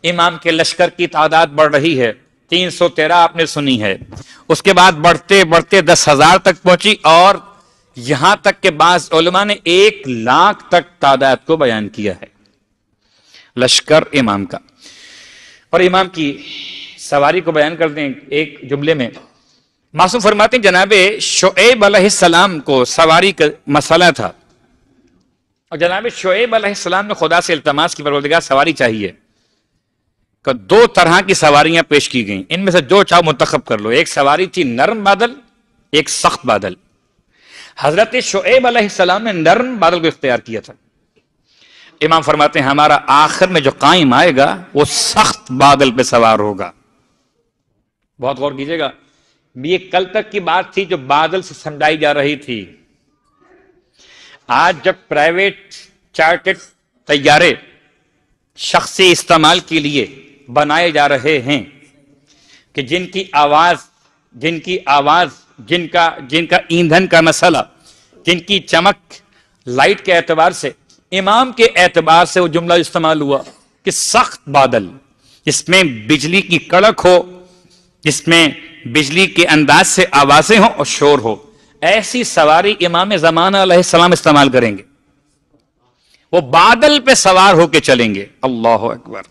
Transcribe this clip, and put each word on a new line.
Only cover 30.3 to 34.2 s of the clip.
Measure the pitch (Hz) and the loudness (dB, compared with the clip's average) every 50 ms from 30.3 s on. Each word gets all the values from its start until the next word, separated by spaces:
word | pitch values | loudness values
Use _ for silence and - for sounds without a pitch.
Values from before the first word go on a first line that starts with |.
| _ _ _ | _ _ _
तो | 139 131 | -6 -6
दो | 120 98 95 175 220 240 | -6 -2 2 4 4 4
तरह | 233 - 190 175 165 170 190 | 4 4 2 2 4 2 2
की | 202 190 185 | 2 0 -2
सवारियां | - 160 151 147 143 151 160 165 165 151 | 2 2 4 4 4 4 4 2 0 0
पेश | _ 147 143 - | _ 0 -2 -2
की | - - 127 110 | -2 -6 -6 -6
गईं, | 98 104 95 95 _ | -6 -8 -10 -8 _
इनमें | 151 180 196 202 | -8 -4 -4 0
से | 165 180 147 | 0 0 0
जो | 117 180 202 190 | 2 2 2 2
चाहो | - 170 175 | 2 2 2
मुंतखब | 170 156 147 - 160 - - 143 | 2 2 0 -2 -2 -2 -2 -6
कर | - - 117 107 | -4 -4 -6 -6
लो। | 104 110 | -4 -2
एक | 117 147 170 | -2 -2 -2
सवारी | - - 151 | -2 -2 -2